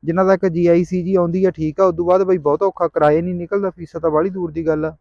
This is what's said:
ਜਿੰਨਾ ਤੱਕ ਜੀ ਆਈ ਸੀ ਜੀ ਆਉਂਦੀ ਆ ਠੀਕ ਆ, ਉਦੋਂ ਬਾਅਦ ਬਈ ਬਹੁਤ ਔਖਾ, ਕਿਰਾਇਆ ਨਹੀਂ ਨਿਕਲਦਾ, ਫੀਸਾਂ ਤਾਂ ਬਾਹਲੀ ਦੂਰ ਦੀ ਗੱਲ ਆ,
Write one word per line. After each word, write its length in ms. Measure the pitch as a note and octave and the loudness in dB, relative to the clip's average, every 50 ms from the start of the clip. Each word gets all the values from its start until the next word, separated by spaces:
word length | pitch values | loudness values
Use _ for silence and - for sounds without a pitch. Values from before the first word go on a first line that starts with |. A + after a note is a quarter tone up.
| - | -4
ਜਿੰਨਾ 200 | D3+ E3 F3+ F#3+ | -4 0 0 4
ਤੱਕ 240 | F#3 G3 F3+ - F#3 | 4 2 2 2 -2
ਜੀ 200 | D#3+ E3+ F3 E3+ | 0 2 4 4
ਆਈ 160 | E3+ E3+ F3+ | 4 4 2
ਸੀ 200 | - F#3 F#3 E3+ | 0 -2 -4 -2
ਜੀ 120 | F3 F#3+ | 0 0
ਆਉਂਦੀ 300 | F#3+ F3 E3+ E3+ F#3 F#3+ | 0 0 0 0 0 0
ਆ 60 | F#3 | 0
ਠੀਕ 280 | E3+ - D#3+ D#3 D3 - | 0 -2 -6 -6 0 2
ਆ, 40 | F#3+ | 2
ਉਦੋਂ 200 | F#3 E3+ D#3+ F3 | 2 2 0 0
ਬਾਅਦ 180 | E3+ F3+ F#3+ G3 | 2 2 2 4
ਬਈ 140 | F#3 F#3 F#3 | 2 0 0
ਬਹੁਤ 260 | C#3+ D3 C#3+ D#3 G3 | 2 -2 0 0 0
ਔਖਾ, 240 | G3 - - F3 E3 | -2 -2 -2 -4 -2
ਕਿਰਾਇਆ 340 | _ E3 D3+ D3+ D3+ D#3+ | _ 2 2 2 2 2
ਨਹੀਂ 140 | E3+ F3+ F3+ | 0 -2 -6
ਨਿਕਲਦਾ, 340 | F3 E3+ E3 G3+ G3+ G3+ F#3 | -6 -6 -4 -4 -4 -4 -4
ਫੀਸਾਂ 320 | F3 - E3+ - _ E3+ | -6 -8 -18 -12 _ -4
ਤਾਂ 100 | D#3+ E3 | -4 0
ਬਾਹਲੀ 180 | D3+ D3+ E3 G3 | 0 0 0 0
ਦੂਰ 220 | F#3 F#3+ F3+ E3 | -4 -4 -8 -6
ਦੀ 160 | D3 E3 E3 D#3+ | -6 -6 -2 -2
ਗੱਲ 180 | D#3 D#3 D#3 | -2 -2 -2
ਆ, 120 | D#3+ D#3 _ | -6 -8 _